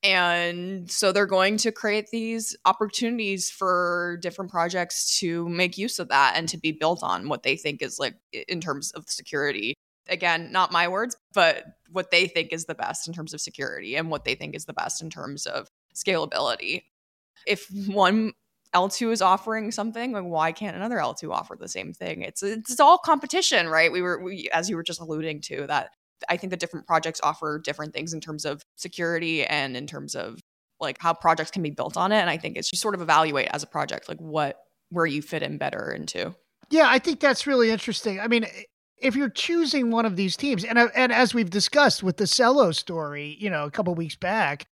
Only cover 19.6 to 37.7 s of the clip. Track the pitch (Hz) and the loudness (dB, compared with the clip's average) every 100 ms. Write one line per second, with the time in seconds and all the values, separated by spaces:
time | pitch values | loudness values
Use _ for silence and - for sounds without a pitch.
19.6 | 214 226 226 226 247 214 180 165 160 160 | -4 -4 -6 -4 -4 -4 -4 0 0 -2
20.6 | 208 - 214 233 120 - 156 - - - | -8 -6 -4 -2 -2 -4 -4 -6 -6 -14
21.6 | - - 95 170 180 160 - - 202 220 | -10 -10 -10 -10 -8 -8 -8 -6 -6 -6
22.6 | 220 247 294 359 330 302 285 349 359 240 | -6 6 8 8 6 2 2 0 2 2
23.6 | 170 160 165 180 180 175 185 190 - 165 | 4 4 4 4 0 -2 -4 -8 -2 -2
24.6 | 180 170 170 170 160 156 160 151 - - | 0 -4 -4 -8 -6 -6 -6 -8 -8 -8
25.6 | 139 143 - _ _ _ - 175 190 175 | -2 -2 -4 _ _ _ -2 -2 -2 -4
26.6 | 170 156 - 165 160 156 143 156 156 151 | -6 -8 2 2 2 0 -2 0 -4 -4
27.6 | 156 147 156 147 165 160 160 151 151 151 | -4 -6 -6 -8 -6 -8 -8 -8 -6 -6
28.6 | - _ 180 - 170 165 165 160 - 147 | -12 _ -12 -4 -2 0 0 -2 0 0
29.6 | 135 127 143 143 143 139 92 113 _ _ | -2 -6 -8 -10 -10 -8 -10 -12 _ _
30.6 | _ _ 156 - 165 165 165 165 160 190 | _ _ -8 -2 -2 2 2 2 0 -4
31.6 | 156 147 - - 185 214 175 160 - - | -4 -4 -4 0 2 2 2 -2 -4 -6
32.6 | - 175 214 196 165 156 160 143 - 147 | -4 -2 -2 -2 4 6 6 2 0 -4
33.6 | 147 151 147 - - - 160 156 143 139 | -6 -6 -4 -6 -10 -14 -4 -2 -2 -4
34.6 | _ _ _ 170 165 143 147 160 143 147 | _ _ _ -2 0 0 -4 -4 -4 -4
35.6 | 143 - - - - - 123 175 _ _ | -4 -4 -6 -6 -6 -6 -6 -8 _ _
36.6 | _ 311 277 254 - 285 285 254 - 262 | _ 6 6 6 2 2 2 2 2 4
37.6 | 226 | 4